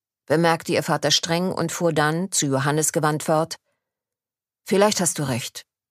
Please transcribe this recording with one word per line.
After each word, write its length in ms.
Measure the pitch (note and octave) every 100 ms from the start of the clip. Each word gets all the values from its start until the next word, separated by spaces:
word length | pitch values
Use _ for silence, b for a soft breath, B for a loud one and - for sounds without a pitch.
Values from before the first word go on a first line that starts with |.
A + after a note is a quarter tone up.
| _ _ -
bemerkte 460 | D3+ E3+ E3 -
ihr 100 | B2+
Vater 280 | D3+ D3 C#3+
streng 400 | - - E3+ F#3
und 200 | - E3
fuhr 200 | - E3+
dann, 400 | D#3 D3+ D#3+ F#3
zu 140 | - D3
Johannes 460 | C3+ C#3+ D3+ D3+
gewandt, 320 | E3 D3+ D3+
fort: 320 | - D#3 D#3+ - _ _ _ _ _ _ _ _ _ _ -
"Vielleicht 340 | F#3+ G#3 G3
hast 180 | F3 -
du 60 |
recht. 420 | C#3 A#2+ - - - _ _